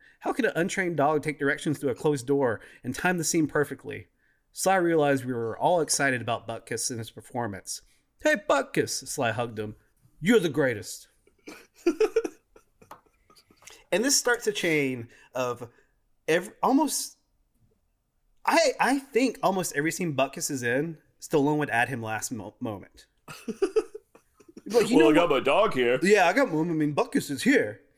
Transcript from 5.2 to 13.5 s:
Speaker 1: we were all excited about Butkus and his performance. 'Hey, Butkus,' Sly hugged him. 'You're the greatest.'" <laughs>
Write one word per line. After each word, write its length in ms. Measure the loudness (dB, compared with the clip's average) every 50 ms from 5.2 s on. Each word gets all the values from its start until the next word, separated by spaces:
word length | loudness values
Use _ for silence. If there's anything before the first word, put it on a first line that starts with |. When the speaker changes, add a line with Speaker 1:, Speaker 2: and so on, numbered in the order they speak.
| -2
Speaker 1:
we 80 | -4 -4
were 240 | -4 -4 -6 -4
all 240 | -2 0 2 2 2
excited 400 | 0 0 0 0 0 0 0 -2
about 260 | -2 -4 -4 -4 -6
Butkus 420 | -10 -12 -12 -8 -8 -6 -6 -6 -6
and 80 | -6 -8
his 100 | -10 -12
performance. 680 | -14 -18 -18 -10 -6 -6 -6 -6 -8 -10 -12 -12 -12 -12 -14 _ _ _ _ _ _ _
'Hey, 140 | 0 0 0 0 0 0
Butkus,' 580 | 0 0 0 -2 -2 -2 -2 -2 -6 -8 -8
Sly 240 | -8 -6 -4 -2 -2
hugged 260 | -2 -2 -4 -6 -6 -8
him. 160 | -10 -10 -12 -16 _ _ _ _ _ _ _ -4
'You're 180 | 2 4 4 4
the 80 | 4 2
greatest.'" 580 | 0 0 0 0 -2 -4 -8 -12 -14 -16 -18 _ _ _ _ _ _ _ _
<laughs> 360 | -20 -20 -20 -20 _ _ -4 -4 -2 0 0 -2 0 0 -2 -4 -4 -8 _ _ _ _ -20 _ _ _ _ -20 _ -20 -20 _ _ _ _ _ _ _ _ _ _